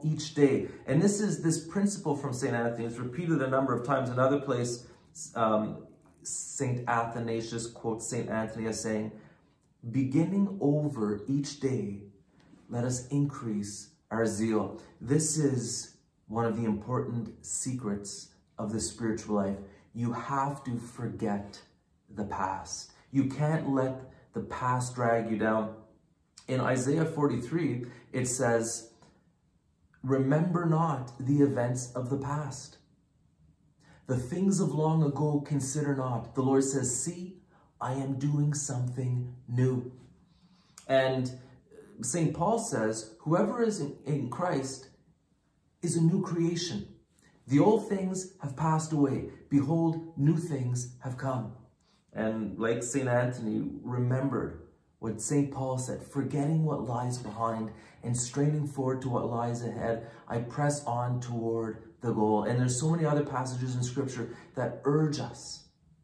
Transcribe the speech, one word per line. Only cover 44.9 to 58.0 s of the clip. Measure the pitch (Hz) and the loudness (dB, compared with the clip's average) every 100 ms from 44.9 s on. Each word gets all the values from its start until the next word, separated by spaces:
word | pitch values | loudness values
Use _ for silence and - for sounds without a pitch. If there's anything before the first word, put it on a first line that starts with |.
| - _ _ _ _ _ _ _ _ | -20 _ _ _ _ _ _ _ _
is | 170 165 | 0 4
a | |
new | 165 196 | 6 4
creation. | - 170 170 165 - 101 - - _ _ - _ - | 2 2 2 0 -4 -6 -8 -16 _ _ -20 _ 2
The | 143 | 6
old | 208 220 - | 8 6 4
things | 196 185 185 - - | -2 0 -4 -6 -8
have | 139 - | -10 -2
passed | 160 156 - | 0 2 2
away. | 151 139 - - - - | 2 4 2 -4 -10 2
Behold, | 139 - 165 165 - - - | 2 4 4 4 2 -4 2
new | 147 156 | 4 4
things | - 131 123 123 - - | 2 -2 -2 -2 -4 -8
have | 127 - | -8 -4
come." | 131 127 104 - - _ _ _ _ | -4 -4 -4 -10 -20 _ _ _ _
And | 107 110 110 101 98 | -4 -2 -2 -4 -2
like | 113 123 | 0 0
Saint | - 139 127 | -2 -2 2
Anthony | 123 123 - 110 110 110 - | 2 2 -2 -2 -2 -2 -6
remembered | - 123 123 131 143 120 - - - _ _ - | -4 0 2 2 0 0 -4 -8 -16 _ _ -10
what | 113 104 | -8 -4
Saint | - 143 139 | 0 2 2
Paul | - 131 127 | -2 -2 -2
said, | 123 98 | -4 -8
"Forgetting | - 139 - 147 147 160 | -6 -4 -2 0 2 2
what | 151 123 113 | 2 0 -2
lies | 120 123 123 | -2 -2 -4
behind | 107 107 113 113 110 - - - | -6 -2 -2 -2 -6 -10 -20 -10